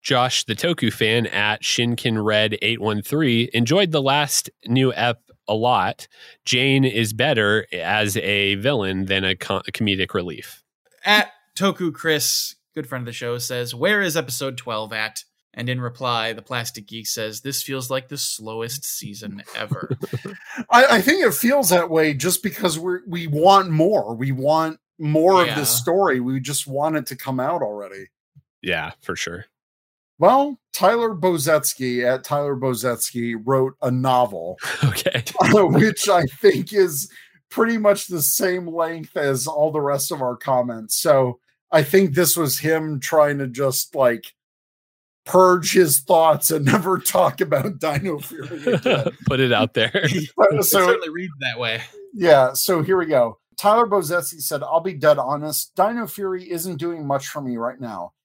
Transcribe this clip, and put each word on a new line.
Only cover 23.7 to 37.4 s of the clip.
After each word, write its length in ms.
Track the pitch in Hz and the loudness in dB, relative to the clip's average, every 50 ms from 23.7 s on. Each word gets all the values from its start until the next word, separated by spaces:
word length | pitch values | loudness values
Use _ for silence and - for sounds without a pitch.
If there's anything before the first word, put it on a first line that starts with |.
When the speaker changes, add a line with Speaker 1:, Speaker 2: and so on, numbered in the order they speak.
Speaker 3:
more. 440 | 156 156 160 - 220 160 101 107 117 | 2 2 4 4 4 2 0 -2 -6
We 180 | 113 131 139 | -4 -2 -2
want 480 | 135 127 131 147 156 160 160 160 160 _ _ _ _ - | -2 0 2 2 2 2 2 0 -4 _ _ _ _ -6
more 440 | 156 151 151 156 160 185 190 185 | -2 0 2 4 6 6 6 6
of 60 | 170 120 | 6 4
this 80 | 110 | 2
Speaker 2:
Yeah. 260 | 151 143 131 - 123 | 0 0 0 0 0
Speaker 3:
story. 380 | 120 175 165 190 196 170 135 127 | 0 0 2 2 4 2 2 0
We 200 | 120 127 131 135 | 0 -2 -4 -4
just 260 | 127 135 143 - - | -4 -4 -6 -6 -6
want 300 | 139 135 139 147 160 160 | -6 -4 -2 0 0 0
it 100 | 151 123 | -2 -4
to 100 | - 135 | -6 -12
come 220 | 123 - 135 131 131 | -10 -8 -6 -4 -4
out 240 | 127 147 170 170 | -2 -2 -2 -2
already. 440 | 135 104 104 104 101 92 95 98 95 _ _ _ _ _ _ - _ _ _ _ | -4 -6 -6 -8 -12 -12 -14 -18 -18 _ _ _ _ _ _ -20 _ _ _ _
Speaker 1:
Yeah, 300 | - 90 87 80 76 80 - _ | -6 -6 -4 -4 -6 -8 -12 _
for 140 | _ - 87 | _ -10 -8
sure. 320 | - - 82 85 90 - _ _ _ _ _ _ _ _ _ _ _ _ _ _ _ | -8 -8 -10 -10 -14 -16 _ _ _ _ _ _ _ _ _ _ _ _ _ _ _
Speaker 3:
Well, 400 | 156 196 247 269 285 294 269 _ _ _ | 4 4 4 4 2 -2 -4 _ _ _
Tyler 420 | - - 180 190 233 233 233 226 214 | -4 2 2 2 4 2 0 -2 -2
Bozetsky, 880 | 165 151 185 175 156 131 165 156 151 151 - - - 131 127 123 123 | 0 0 0 0 2 2 2 2 2 2 -2 -6 -4 -4 -4 -2 0
at 220 | 120 123 131 127 - | 0 0 0 0 -2
Tyler 320 | - 147 147 143 143 139 | -4 -2 -2 -2 -2 -4
Bozetsky, 800 | 123 135 131 123 107 117 127 117 113 - - - 120 117 120 117 110 107 | -2 -2 -4 -4 -2 -2 -2 -2 -2 -4 -6 -4 -6 -4 -4 -6 -6 -2
wrote 300 | 123 135 131 131 135 - _ | 0 2 2 2 0 -2 _
a 80 | - 127 | -2 -2
novel, 680 | 127 123 127 131 127 123 123 107 101 82 80 87 92 - - - | 0 0 2 2 4 4 2 2 -2 -8 -10 -10 -10 -10 -10 -10
Speaker 1:
<laughs> 140 | - - - | -4 0 0
Okay. 380 | 135 98 - - - - 120 110 - - - | 0 0 0 -2 -2 -2 -2 -6 -4 -2 0
Speaker 3:
<laughs> 100 | - - | 4 6
which 560 | - 214 196 156 160 156 214 220 - - - 202 | 6 6 6 6 6 4 4 4 2 0 0 2
I 160 | 190 175 147 | 2 2 2
think 480 | 131 - - - 202 - - 180 - | 0 -4 4 4 4 4 4 -4 -2
is 400 | 214 202 190 175 147 139 - - - - - _ _ _ | 2 2 2 2 0 -6 -8 -10 -14 -20 -20 _ _ _